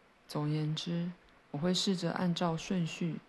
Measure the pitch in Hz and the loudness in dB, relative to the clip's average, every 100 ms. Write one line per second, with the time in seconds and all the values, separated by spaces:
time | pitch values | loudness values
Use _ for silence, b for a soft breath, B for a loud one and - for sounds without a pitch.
0 | - _ - 156 151 156 151 156 - 170 | -20 _ -8 -2 0 0 0 -2 -2 -2
1 | 175 175 - - - 151 175 185 202 180 | -2 -6 -18 -20 -10 -2 0 2 2 0
2 | 165 - 180 170 175 165 - 190 160 - | 0 0 2 2 2 0 0 0 0 -2
3 | 175 147 | -4 -4